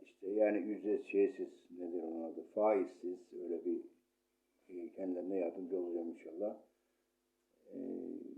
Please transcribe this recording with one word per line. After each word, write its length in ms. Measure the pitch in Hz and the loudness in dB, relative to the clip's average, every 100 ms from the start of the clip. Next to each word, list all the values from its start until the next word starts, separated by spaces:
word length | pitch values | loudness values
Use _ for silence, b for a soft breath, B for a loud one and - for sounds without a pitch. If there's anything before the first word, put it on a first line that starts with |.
işte 280 | - _ 95 | -20 _ -2
yani 280 | 107 104 104 | 4 6 4
ücretsiz, 540 | 98 98 101 98 - | 0 -2 0 0 2
şeysiz, 360 | 101 95 - - - - | 4 4 2 -8 -8 -18
nedir 280 | 87 87 87 | -8 -4 -4
onun 200 | 80 82 | -4 -4
adı, 200 | 82 80 - | -6 -8 -2
faizsiz 640 | 107 107 101 87 - 90 90 - - | 4 6 6 4 -2 -6 -6 -10 -10
öyle 220 | 87 85 | -4 -2
bir, 160 | 87 82 - _ _ _ _ _ _ _ - | 0 -2 -4 _ _ _ _ _ _ _ -14
e, 240 | 90 82 | -10 -10
kendilerine 460 | 90 95 90 87 98 | -4 -2 -2 0 2
yardımcı 400 | 85 85 87 92 | 0 -2 -2 -2
olacağım 320 | 87 85 82 | 0 -2 -4
inşallah. 460 | 82 - - 104 - - _ _ _ _ _ _ _ _ _ - | -8 -12 -4 -4 -4 -16 _ _ _ _ _ _ _ _ _ -14
E, 120 | 90 90 90 85 85 - | -8 -6 -6 -6 -8 -10